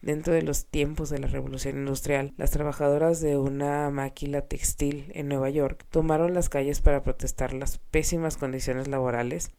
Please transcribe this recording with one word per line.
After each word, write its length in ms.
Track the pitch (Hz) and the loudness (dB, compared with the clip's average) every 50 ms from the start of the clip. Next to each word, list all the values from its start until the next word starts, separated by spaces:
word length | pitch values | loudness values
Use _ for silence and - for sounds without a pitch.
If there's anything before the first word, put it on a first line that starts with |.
dentro 320 | - - 151 151 156 175 165 | -4 -4 -4 -2 0 2 2
de 80 | 165 | 2
los 240 | 156 147 143 - - | 2 0 -2 -4 -4
tiempos 460 | - - 151 143 147 156 156 156 147 | -2 0 0 0 0 0 -2 -4 -4
de 80 | 151 135 | -4 -2
la 80 | 135 131 | -2 -2
Revolución 500 | 131 135 131 135 135 131 - 139 139 139 | -2 -2 -4 -6 -6 -6 -4 -4 -4 -4
Industrial, 560 | 139 139 135 - - - 143 139 139 139 - | -4 -4 -4 -4 -2 0 0 0 0 -4 -6
las 140 | - 151 147 | -2 0 2
trabajadoras 720 | - 147 151 147 143 - 147 143 143 147 160 165 170 160 | 2 2 0 -2 -2 0 2 4 4 4 4 4 2 2
de 160 | 160 151 143 139 | 2 2 2 2
una 540 | 135 139 139 139 143 143 143 147 147 143 | 2 0 0 -2 -2 0 0 0 0 -2
máquila 500 | 143 139 139 135 - - - 139 143 143 | -2 -2 -4 -6 -6 -8 -6 -4 -4 -4
textil 720 | 139 - - - - - - - 147 143 143 143 139 - - | -4 -4 -4 -4 -2 -4 -2 0 0 0 -2 -4 -8 -10 -8
en 140 | 160 147 139 | -6 -4 -2
Nueva 220 | 143 135 131 135 | 0 0 0 0
York 340 | 139 151 143 135 143 - - - | 2 2 0 0 0 -4 -8 -2
tomaron 420 | - 165 156 160 156 156 170 175 180 | 0 2 4 4 4 4 4 2 2
las 160 | 175 170 - | 2 0 0
calles 320 | - 139 135 143 143 139 | 0 0 0 0 0 4
para 220 | - 151 143 139 - | 6 6 6 6 4
protestar 500 | 139 131 - - 127 - - 131 127 131 | 0 0 0 -2 -4 -2 -2 -2 -4 -4
las 240 | 131 139 139 - - | -4 -2 -2 -4 -4
pésimas 600 | - - - 156 151 - 170 165 165 160 156 - | -4 0 0 2 2 2 0 0 0 -2 -2 -2
condiciones 500 | 143 131 131 131 120 135 127 131 135 139 | -4 -4 -4 -2 -2 -2 -2 -2 -2 -2
laborales, 640 | 139 135 127 127 120 120 120 123 143 170 - - - | -2 0 0 0 0 0 -2 -2 -4 -4 -6 -8 -10